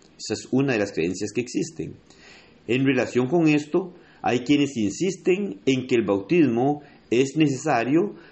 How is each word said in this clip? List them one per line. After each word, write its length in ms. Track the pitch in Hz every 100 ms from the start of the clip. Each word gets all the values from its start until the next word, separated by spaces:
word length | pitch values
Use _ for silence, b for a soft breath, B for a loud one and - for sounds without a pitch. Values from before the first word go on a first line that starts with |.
| - -
Esa 180 | - 107
es 120 | -
una 220 | 127 139
de 60 | 113
las 140 | 101
creencias 400 | - 85 92 104
que 80 | -
existen. 540 | - - 170 - - - _ B B B B B -
En 180 | 127 135
relación 420 | 123 110 120 127
con 200 | 170 156
esto, 440 | 147 147 180 185 B B B
hay 200 | - 123
quienes 360 | 123 143 139 113
insisten 840 | 101 - 185 - 190 185 202 - -
en 200 | 131 123
que 80 | 120
el 100 | 101
bautismo 760 | 98 98 170 135 113 135 147 B B _
es 240 | 117 135 151
necesario 800 | 151 127 156 123 117 160 202 B B